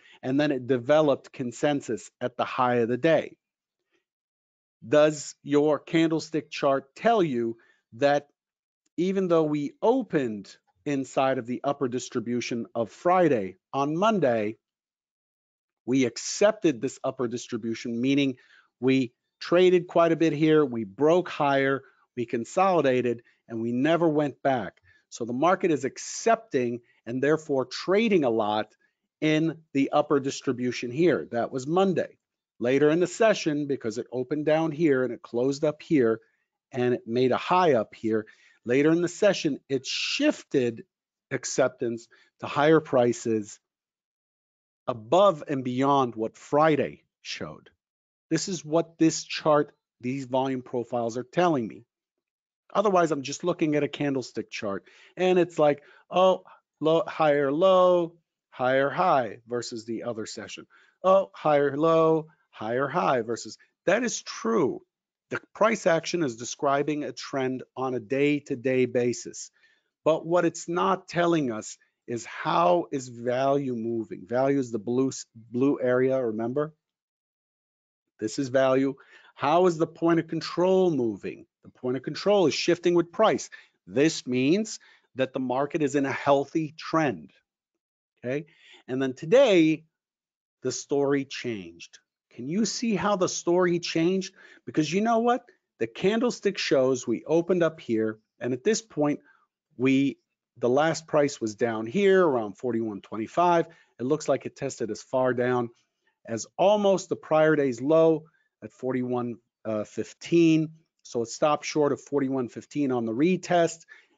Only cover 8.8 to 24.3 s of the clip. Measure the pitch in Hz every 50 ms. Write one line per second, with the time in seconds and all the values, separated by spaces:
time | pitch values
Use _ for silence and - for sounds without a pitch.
8.8 | _ _ _ - 175 190 190 196 190 175 170 165 156 151 151 147 143 - - _
9.8 | - 220 254 269 214 - 185 151 131 117 107 101 95 - - _ _ _ _ _
10.8 | - 147 143 135 131 - - 143 135 135 135 131 113 120 123 - - 143 139 -
11.8 | 139 123 123 123 - - - 123 110 120 120 120 117 - 127 117 113 - - 117
12.8 | 113 - - - - 175 185 185 180 151 135 110 95 92 - _ _ _ - 139
13.8 | 139 147 156 170 208 226 220 185 147 127 117 113 104 107 113 - _ _ _ _
14.8 | _ _ _ _ _ _ _ _ _ _ _ _ _ _ _ _ _ _ _ _
15.8 | _ 120 131 135 127 117 - - - - - - 202 214 214 214 - 165 131 110
16.8 | 135 127 - - - 135 127 - 127 113 120 117 - - 123 110 113 113 113 -
17.8 | - 123 117 117 127 135 139 143 139 135 127 - _ _ _ _ _ _ _ -
18.8 | 120 131 131 135 127 113 _ _ _ _ _ - - - 170 180 185 185 185 180
19.8 | 170 - - 170 170 165 165 151 165 160 156 143 160 156 156 151 147 127 120 113
20.8 | 110 95 98 - 143 156 170 180 175 - - - 151 139 139 139 135 135 139 131
21.8 | - _ _ _ _ _ - 127 117 - - 120 117 - - 185 190 196 180 160
22.8 | 139 135 127 127 120 120 117 120 - _ _ _ _ - 113 113 113 117 120 123
23.8 | 135 156 170 160 170 165 147 151 151 139